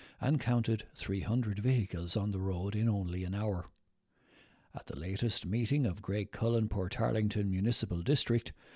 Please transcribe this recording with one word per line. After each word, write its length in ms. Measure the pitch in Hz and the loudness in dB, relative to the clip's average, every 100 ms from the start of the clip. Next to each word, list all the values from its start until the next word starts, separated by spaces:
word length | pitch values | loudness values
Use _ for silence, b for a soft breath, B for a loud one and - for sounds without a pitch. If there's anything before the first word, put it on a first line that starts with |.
| B B | B B
and 220 | 127 147 | 0 0
counted 440 | - 123 113 113 - - | 2 2 2 0 -2 -12
three 240 | - 98 | -4 -2
hundred 380 | 82 127 110 98 | 0 0 0 0
vehicles 580 | 110 127 98 85 85 110 | 2 2 2 -2 -2 0
on 140 | 104 | 0
the 100 | 98 | 0
road 340 | 95 90 98 | 0 0 -2
in 140 | 104 113 | 0 2
only 340 | 104 90 90 | 2 0 -2
an 120 | 90 | -2
hour. 320 | 98 107 92 - _ _ _ _ b b b b b b | -2 -2 -2 -6 _ _ _ _ b b b b b b
At 120 | - - | -14 -10
the 120 | - | -8
latest 460 | 85 98 117 - | -4 -2 -2 -2
meeting 400 | - 110 113 143 | -2 0 2 2
of 160 | 123 87 | 2 0
Graiguecullen 680 | - 101 98 - 110 117 110 | -2 -2 -2 -2 2 2 2
Portarlington 840 | 101 95 - 117 113 104 104 101 | 0 -2 0 0 2 2 2 0
Municipal 500 | 95 107 120 101 85 | 2 2 0 0 -2
District, 500 | 87 143 - 117 - B B | 2 2 4 0 0 B B